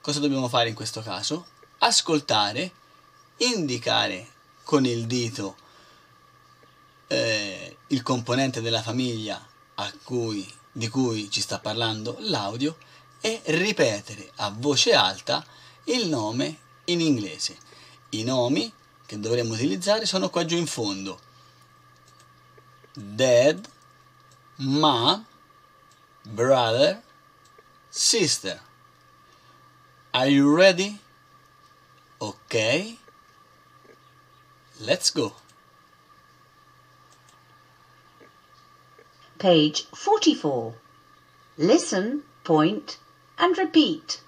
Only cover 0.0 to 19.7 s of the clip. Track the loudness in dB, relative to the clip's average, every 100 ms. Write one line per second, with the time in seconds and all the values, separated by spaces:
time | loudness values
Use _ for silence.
0 | -4 -2 0 0 0 0 0 -2 -10 -10
1 | -10 -8 -6 -8 -10 -20 -20 _ 2 2
2 | 2 -2 0 0 0 -4 -8 -10 _ -20
3 | _ _ -20 _ -2 0 -2 -4 -2 -2
4 | -2 -6 -14 _ _ _ 0 2 2 0
5 | -2 -4 -4 -6 -10 -12 -20 -20 -20 -20
6 | _ _ _ _ _ _ -20 _ -20 _
7 | _ -2 0 -2 -4 -10 -14 -20 -4 -4
8 | -2 -4 0 0 0 -2 -4 -4 -4 -4
9 | -4 -4 -8 -10 -12 _ _ -10 -10 -12
10 | -8 -4 -4 -6 -8 -18 -18 -8 -4 0
11 | 0 -2 -4 -6 -6 -6 -6 -4 -4 -4
12 | -8 -8 -6 -4 -4 -4 -6 -6 -20 -20
13 | -20 -8 -6 -6 -2 0 0 2 0 0
14 | -10 -16 -18 -8 -8 -4 0 2 4 4
15 | 4 0 -4 -6 -6 -20 -20 -16 -4 -2
16 | 0 -2 -2 -4 -6 -8 -20 -16 -4 0
17 | 2 2 -2 -6 -8 -10 -20 -20 -20 -20
18 | _ -6 -2 0 0 0 -2 -10 _ _
19 | -16 -8 -2 0 0 -2 -2